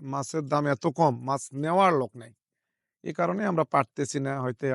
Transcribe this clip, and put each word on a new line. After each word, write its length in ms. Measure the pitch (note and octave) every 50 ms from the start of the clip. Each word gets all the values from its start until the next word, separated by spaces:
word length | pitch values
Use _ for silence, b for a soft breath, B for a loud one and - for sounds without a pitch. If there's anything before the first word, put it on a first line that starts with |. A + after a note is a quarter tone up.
মাছের 440 | D3+ C3+ C#3 C#3 C3 - - D#3+ D3
দাম 180 | C3 D3+ D3 D3
এত 180 | C#3+ C#3 - -
কম, 280 | E3 C#3 - E3 D3 B2 A#2+ B2
মাছ 180 | C3 C#3 C3+ - - C3
নেওয়ার 400 | C#3 D3 D#3+ E3+ F#3+ G3 F#3 E3
লোক 160 | C#3 B2 A2+ -
নাই।" 160 | B2 A2+ A#2 - _ _ _ _ _ _ _ _ _ _ _ _ _ -
এই 100 | F3 D#3
কারণে 280 | - E3+ F3 F3+ G3+ G#3+
আমরা 180 | G3+ F3 D#3+ D3+
পারতেছি 540 | - - C#3+ C3 - _ - C#3+ - - C#3+
না। 120 | C3+ C3+ C#3 C#3
হয়তো 260 | B2+ B2+ A#2+ - - C3+